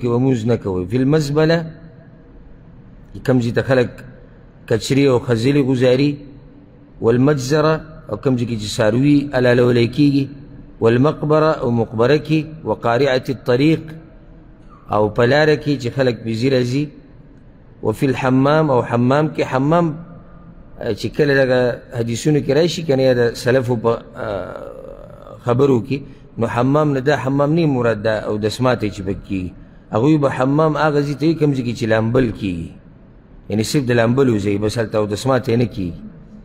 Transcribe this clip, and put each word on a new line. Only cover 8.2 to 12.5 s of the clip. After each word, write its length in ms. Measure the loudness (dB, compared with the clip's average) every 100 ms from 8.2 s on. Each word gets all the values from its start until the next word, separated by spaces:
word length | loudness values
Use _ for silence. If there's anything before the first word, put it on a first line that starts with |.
| -2 0
ځای 100 | -2
کې 100 | -6
چې 80 | -6 0
څاروي 420 | 2 2 4 2 2
علالولی 540 | 0 2 4 4 4 2
کېږي، 360 | 2 2 2 -2 -10 -20 -20 -18 0
والمقبره، 720 | 2 4 2 0 0 2 2 0
او 80 | 0
مقبره 480 | -2 -2 0 2 2
کې، 260 | 0 -2 -2